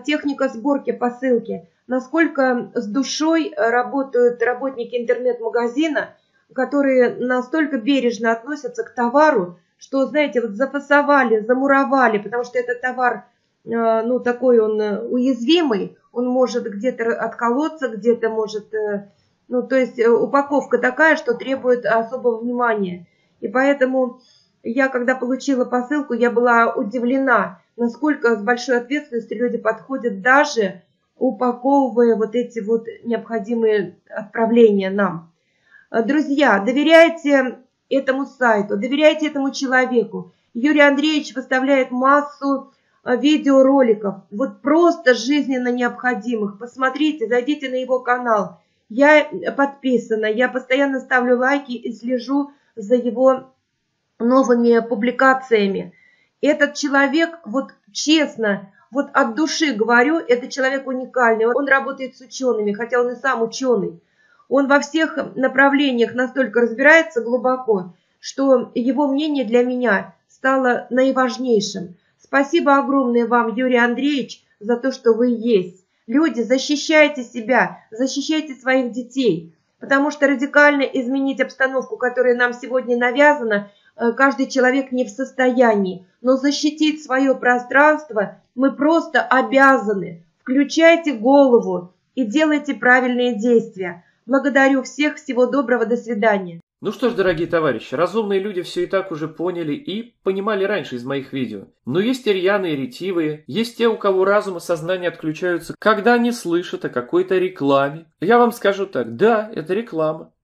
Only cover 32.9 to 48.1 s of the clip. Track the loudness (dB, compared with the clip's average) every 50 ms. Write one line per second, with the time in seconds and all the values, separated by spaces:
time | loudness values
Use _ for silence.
32.9 | -16 -12 -6 -6 -6 -6 -4 -6 -8 -6 -4 -4 -2 0 2 2 2 0 -2 -4
33.9 | -10 _ _ _ -12 -12 -12 -8 -2 -2 0 4 6 8 8 8 6 2 0 -2
34.9 | 0 0 -2 -2 -2 -8 -12 _ _ _ _ _ _ _ _ _ _ _ _ _
35.9 | -2 -2 0 2 0 0 0 0 0 2 4 4 4 2 0 0 0 0 4 6
36.9 | 8 8 8 6 2 -2 0 2 2 2 2 0 -6 -10 _ _ _ _ _ _
37.9 | -2 0 0 0 -2 -2 -6 -8 -4 _ 2 2 2 2 0 -2 -4 -6 -4 -4
38.9 | 0 4 4 4 4 4 -2 -4 -4 -4 -4 -4 -4 -6 -4 0 2 2 2 2
39.9 | 0 0 0 0 -6 -12 -12 -14 _ _ _ _ _ -2 0 2 4 4 4 4
40.9 | 4 2 0 0 0 -2 -4 -6 -10 -12 -6 -2 -2 -2 0 2 2 2 0 -2
41.9 | -2 0 2 2 2 2 0 -4 -10 _ -4 -4 -4 -4 -6 -12 _ _ _ _
42.9 | _ _ _ -2 -2 2 2 2 2 2 2 4 6 6 6 6 6 4 4 4
43.9 | 2 0 -2 -6 -8 -8 -16 _ -6 -6 -6 -6 -6 -6 -2 0 2 4 4 4
44.9 | 2 2 0 0 0 2 0 -2 0 0 0 -2 -4 -2 -2 -4 -2 -2 -2 -4
45.9 | -4 -4 -4 -4 -4 -4 -4 -6 -4 -4 -4 -6 -6 -12 -18 -18 -6 -4 -4 -4
46.9 | 0 0 -2 -2 0 -2 -4 0 0 0 0 -2 -4 -4 -6 -6 -4 -6 -2 -2
47.9 | -2 -2 0 -2